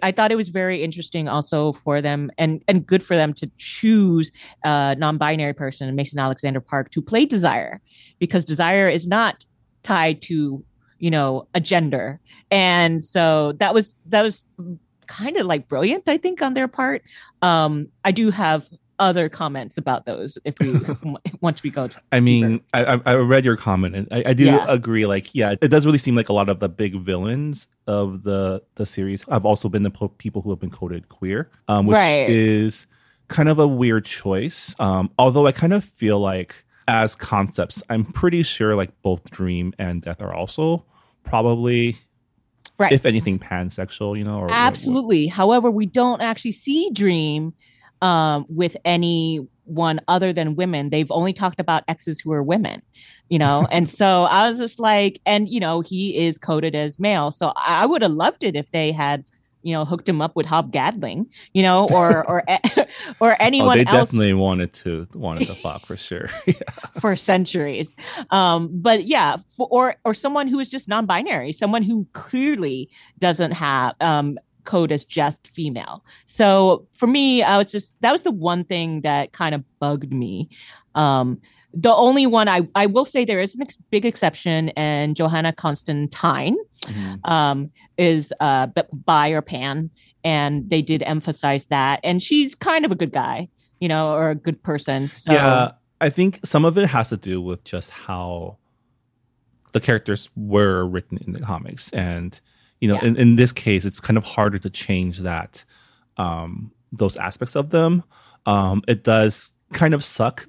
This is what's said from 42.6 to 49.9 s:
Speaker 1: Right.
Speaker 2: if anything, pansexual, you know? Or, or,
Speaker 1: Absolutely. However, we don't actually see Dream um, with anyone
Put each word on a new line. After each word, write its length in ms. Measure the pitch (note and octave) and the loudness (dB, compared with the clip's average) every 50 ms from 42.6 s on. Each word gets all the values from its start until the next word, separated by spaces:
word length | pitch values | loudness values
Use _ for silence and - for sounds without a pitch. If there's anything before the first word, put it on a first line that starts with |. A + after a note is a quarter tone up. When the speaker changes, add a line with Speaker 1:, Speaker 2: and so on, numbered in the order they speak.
| - - _ - | -20 -10 _ 0
Speaker 1:
Right. 140 | G3+ - | 2 4
Speaker 2:
if 120 | C#3 C3+ - | 4 4 4
anything, 360 | B2+ A2 A2+ - G#2 F#2+ G2 | 2 2 2 0 0 -2 -4
pansexual, 760 | - - F#2+ F2+ F2+ F2+ - - F#2+ F#2 - - G#2 G2+ G#2 | -4 -6 -6 -6 -6 -6 -6 -8 -10 -8 -8 -8 -6 -6 -6
you 60 | G#2+ | -6
know? 160 | G#2 G#2 G#2 G#2 | -6 -6 -6 -4
Or, 60 | F#2+ | -2
or, 60 | F2+ | -2
Speaker 1:
Absolutely. 720 | - A#3 F#3 D3+ - - - C4+ B3 C4+ B3+ A3 G3+ D#3 D3+ | 0 2 2 2 0 -2 -2 -2 -2 -2 0 2 2 2 2
However, 420 | E3 F3 G3 F#3+ G3+ A#3+ B3 A3+ A#3+ | 0 0 2 4 4 6 4 4 2
we 180 | G#3+ G#3 G#3+ | 2 0 -2
don't 340 | F3+ - B3+ A#3+ B3 A#3+ G3 | -2 0 2 2 2 2 0
actually 320 | A#3 A3+ A3+ A3+ - A#3+ | -2 -4 -4 -6 -6 -8
see 380 | G3+ - - C#4 C#4 D#4+ F4 G4+ | -8 -8 -4 -2 0 0 0 -2
Dream 640 | A#3+ G3+ G3+ F#3+ F3+ E3 D#3 D#3 D3 D3+ D#3 E3 - _ _ _ _ _ _ _ _ - F#3 | -2 0 2 2 2 2 0 -2 -2 -4 -4 -6 -10 _ _ _ _ _ _ _ _ -2 0
um, 400 | F#3 F3 E3 D#3+ D#3 D3 D3 C3+ - | 2 2 2 2 2 0 -2 -4 -6
with 280 | D#3+ D#3+ F3+ E3+ - - - | -4 -2 -2 -2 -4 -4 -2
anyone 1160 | F3 F3 E3+ F3 E3+ E3+ E3 D#3+ D#3+ D#3+ D3+ D#3 - _ _ _ - D#3+ D#3+ E3 E3 | 0 0 2 2 0 0 0 0 -2 -4 -6 -8 -10 _ _ _ -10 -4 -2 -2 0